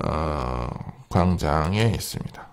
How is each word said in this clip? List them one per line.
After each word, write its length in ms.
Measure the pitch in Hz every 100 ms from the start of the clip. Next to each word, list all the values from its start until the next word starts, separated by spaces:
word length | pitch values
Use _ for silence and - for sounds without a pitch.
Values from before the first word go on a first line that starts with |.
어, 680 | - 76 78 73 64 62 62 - - - -
광장에 720 | 95 87 87 78 76 78 104
있습니다. 680 | 113 90 - - - - -